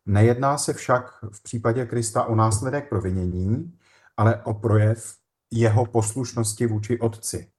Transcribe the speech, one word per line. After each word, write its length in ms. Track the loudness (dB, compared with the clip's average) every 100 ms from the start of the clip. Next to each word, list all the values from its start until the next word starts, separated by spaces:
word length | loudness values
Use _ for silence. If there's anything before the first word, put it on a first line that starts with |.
| -2
nejedná 520 | 4 4 4 0 0
se 140 | -4
však 520 | -6 0 0 0 -16 -18
v 100 | -16
případě 440 | -10 -4 0 -2 -2
Krista 380 | -4 -2 -2
o 100 | 0
následek 540 | 2 2 2 -2 -4 -4
provinění, 920 | -4 -2 -2 -2 -2 -2 -2 -4 -16 _ _ _ 2
ale 260 | 2 2
o 120 | -4
projev 600 | -4 2 4 4 0 -6 -18 _ _ -6
jeho 360 | 2 4 4 4
poslušnosti 800 | 2 0 -2 -4 -2 -4 0 0
vůči 320 | 0 -2 -2
Otci 540 | -2 -4 -8 -8 -12